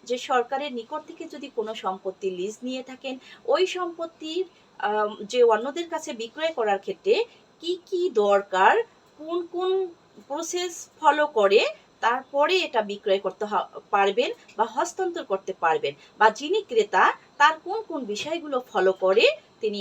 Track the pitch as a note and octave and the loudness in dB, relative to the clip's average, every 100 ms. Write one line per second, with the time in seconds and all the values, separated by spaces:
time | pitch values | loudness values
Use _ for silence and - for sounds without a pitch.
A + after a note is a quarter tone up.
0 | G#3+ B3 - B3+ A#3 C4+ D4 B3 A3 D4+ | -8 -6 0 0 0 -4 -6 -8 -8 -10
1 | D4+ E4+ D#4+ C#4+ C4 A#3+ G#3+ A3 G3 F#3+ | -12 -16 -14 -14 -10 -6 -6 -6 -6 -6
2 | F#3+ F#3+ F#3+ F3+ G3 G#3+ B3 C4 B3+ B3+ | -8 -6 -6 -4 -6 -8 -8 -8 -10 -12
3 | C4+ C4 - - - D4 F#4 F4+ F4 E4+ | -10 -10 -12 -14 0 2 2 0 -6 -6
4 | E4 - D#4 E4 F#4+ _ _ - G#3 G#3 | -10 -10 -8 -6 -6 _ _ -8 -2 0
5 | G#3+ G#3+ G3+ B3 A#3 G#3+ B3+ C#4+ E4+ D#4+ | -2 -4 -4 4 6 6 0 -6 -6 -8
6 | D#4+ A#3+ A3+ D4 D#4+ D#4+ G#3+ G3 - F#3 | -8 -10 -10 -4 -4 -2 0 -2 -4 -6
7 | F#3+ C4+ A#4+ - _ _ E4 F4+ - F4+ | 0 0 0 -8 _ _ -6 -6 -4 -2
8 | F4+ G#3+ G3+ G3+ G3 F#3+ B3 G4+ A4+ _ | 0 2 4 2 2 4 4 4 0 _
9 | _ _ D#4 F4+ E4+ F4 F#4 F#4+ F#4 E4+ | _ _ -8 -6 -6 -4 -2 0 -2 -8
10 | _ - - C#4+ E4 F4+ F4+ - - _ | _ -20 -10 -8 -6 -4 -6 -8 -18 _
11 | D4+ D4+ D4 A3+ G3 G#3+ B4+ D#5 _ _ | 2 4 2 2 4 6 4 -2 _ _
12 | A3 B3 C4 C#4 D4+ F#4 E4 B3 G#3 G3+ | 0 0 -2 0 2 2 0 -2 -2 -4
13 | G#3 G3 G3 - G#3 G3 - - - G3+ | 0 0 0 -6 -4 -4 -4 -10 -2 2
14 | G3 G#3 D4+ B4 - - A3+ C4 E4+ - | 2 2 -2 -4 -14 -4 -4 -2 -4 -2
15 | F#4 E4+ - G3 - - E3 D#3 C#3 C#3+ | -4 -4 -4 -4 -4 -2 0 0 -2 -6
16 | - _ G#3+ - D4 G#4 G4+ A3+ G#3 F#3 | -16 _ 2 2 -2 -4 0 0 2 4
17 | C4+ A#4+ - _ D4 D#4+ F4 G#4+ A4 D#4 | 4 2 -10 _ 4 4 -4 -8 -6 -8
18 | A3 G#3 D4 E4+ D4+ B3+ - G#3 F#3 F#3 | -8 -8 -6 -6 -4 -6 -2 0 2 2
19 | F#3 G3 A#4 D#5 - _ G#3+ G3+ | 2 6 4 2 -8 _ -6 -4